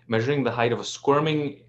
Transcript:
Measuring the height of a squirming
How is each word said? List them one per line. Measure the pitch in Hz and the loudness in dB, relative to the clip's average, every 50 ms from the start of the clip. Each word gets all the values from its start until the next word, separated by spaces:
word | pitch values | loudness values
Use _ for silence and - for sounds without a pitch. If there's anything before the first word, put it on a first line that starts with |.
| _ | _
Measuring | - 113 113 113 131 147 143 127 | -2 -2 0 0 0 0 0 0
the | 120 | 0
height | 110 117 117 117 | 0 0 0 0
of | 117 104 | 0 -2
a | 101 | -6
squirming | - - - - 143 139 147 156 160 151 151 147 139 - - - | -8 -10 -4 0 2 2 2 2 0 0 -2 -2 -4 -8 -12 -20